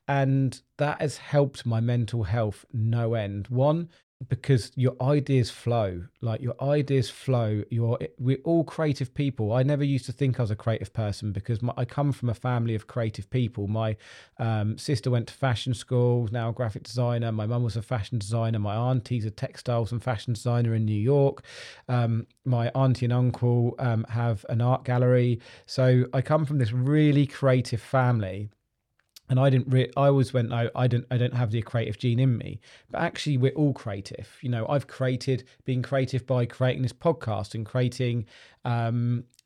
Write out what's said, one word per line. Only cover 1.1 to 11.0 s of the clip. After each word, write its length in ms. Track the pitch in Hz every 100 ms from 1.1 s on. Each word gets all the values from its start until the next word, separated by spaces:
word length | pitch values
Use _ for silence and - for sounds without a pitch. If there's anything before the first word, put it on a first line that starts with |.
| -
helped 480 | - 147 139 - 117
my 140 | 113
mental 420 | 117 123 110 120
health 440 | 95 117 110 - -
no 440 | 117 110 117 113 113
end. 320 | 101 101 101
One, 420 | 123 143 160 170 _ _ _ 131
because 420 | 131 - 135 - -
your 180 | 123 -
ideas 500 | 127 147 143 131 113
flow, 540 | - 117 117 101 90 90 _
like, 180 | 117 110
your 160 | 120 -
ideas 480 | 139 147 139 135 -
flow. 520 | - - 120 110 107 -
You're, 300 | 117 117 117 - -
we're 220 | 123 131 165
all 180 | 165
creative 500 | 147 - 151 131 131
people. 380 | - 143 - 104
I 120 | 123
never 200 | 131 143
used 220 | 143 135 -
to 80 |
think 260 | - 139 123
I 40 |
was 80 | 113
a 40 | 104
creative 380 | 117 113 110
person 400 | -